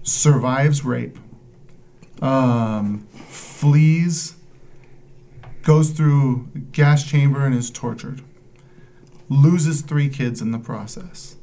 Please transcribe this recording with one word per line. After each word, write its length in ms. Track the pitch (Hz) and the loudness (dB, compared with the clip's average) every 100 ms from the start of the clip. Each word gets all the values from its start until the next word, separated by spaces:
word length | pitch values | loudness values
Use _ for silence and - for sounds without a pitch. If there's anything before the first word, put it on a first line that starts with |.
survives 800 | - - 151 123 127 131 147 143 | -6 2 4 4 2 2 2 0
rape, 340 | 123 120 120 - - - - - - - - - - - | -2 -4 -6 -14 -20 -20 -20 -20 -20 -20 -20 -20 -20 -6
um, 840 | 131 135 127 117 113 107 104 104 - - - | -2 2 2 0 -2 -2 -4 -6 -10 -20 -18
flees, 1040 | - - - 143 147 156 160 175 156 - - - - - - - - - - - - - - | -16 -14 -2 2 4 4 4 0 -2 -8 -14 -20 -20 -20 -20 -20 -20 -20 -20 -20 -20 -18 -6
goes 280 | - 156 156 | 2 4 2
through 580 | 156 156 143 135 123 - 113 110 | 0 2 2 2 -2 -6 -14 -8
gas 320 | - 143 147 | 2 4 4
chamber 420 | - 147 139 135 139 | 2 2 2 2 0
and 80 | |
is 160 | 123 113 | -2 -4
tortured, 500 | - 120 117 - 131 - - - - - - - - - - - | -8 -10 -10 -12 -14 -18 -20 -20 -20 -20 -20 -20 -20 -20 -20 -2
loses 520 | 139 151 170 156 156 | 4 6 6 0 -2
three 260 | - 147 139 | -4 -2 -2
kids 340 | 135 123 113 | -2 -6 -4
in 80 | 113 | -6
the 80 | 113 | -6
process 800 | 113 113 104 - 90 - - - | -8 -12 -12 -14 -16 -16 -18 -20